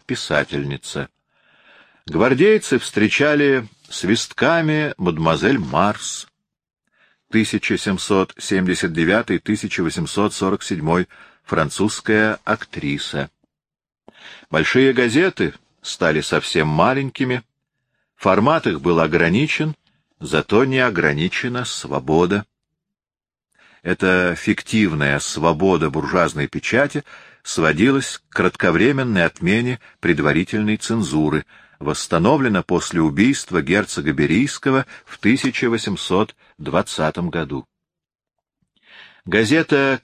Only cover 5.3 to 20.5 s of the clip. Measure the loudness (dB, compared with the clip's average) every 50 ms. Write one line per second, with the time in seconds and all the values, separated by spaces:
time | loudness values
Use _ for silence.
5.3 | 2 2 0 -2 -2 -2 -4 -2 0 0 0 0 -2 -4 -8 -12 -12 -12 -14 -18
6.3 | _ _ _ _ _ _ _ _ _ _ _ _ _ _ _ _ _ _ _ _
7.3 | 0 0 0 0 -2 -4 -2 -2 -4 -2 -2 -2 -2 -2 -2 0 2 2 0 0
8.3 | -4 -12 -6 -2 0 0 2 0 0 0 -2 -2 0 0 2 2 2 0 0 0
9.3 | -4 -4 -2 -2 -4 -4 -4 -6 -4 -2 -2 -2 -2 -4 -6 -4 -2 0 0 0
10.3 | 0 -2 -2 -2 -2 -2 -4 -6 -6 -4 -2 0 0 0 0 -4 -8 -18 -20 -20
11.3 | _ _ _ -4 -2 0 0 -2 0 -2 -2 -2 -2 -4 -2 0 2 2 2 0
12.3 | -2 -4 _ -4 -4 -4 -4 -12 -12 -8 -6 -6 -6 -6 -8 -8 -6 -6 -6 -8
13.3 | -10 _ _ _ _ _ _ _ _ _ _ _ _ _ _ -20 _ -20 -20 -20
14.3 | -20 -20 -12 _ -2 0 0 2 4 4 4 4 4 2 0 2 2 2 2 2
15.3 | 0 -2 -4 -4 -4 -8 _ _ _ _ _ -14 -6 0 0 2 2 0 0 0
16.3 | -2 -2 -2 0 0 0 0 2 2 2 2 2 2 0 -4 -6 -4 -4 -4 -2
17.3 | -2 -4 -6 _ _ _ _ _ _ _ _ _ _ _ _ _ _ _ 2 4
18.3 | 4 4 4 4 2 2 0 -2 -4 0 0 2 2 2 2 2 2 2 2 4
19.3 | 4 2 0 0 -2 -4 -4 -4 -6 -8 _ _ _ _ _ _ _ _ -8 -2
20.3 | -2 -2 0 2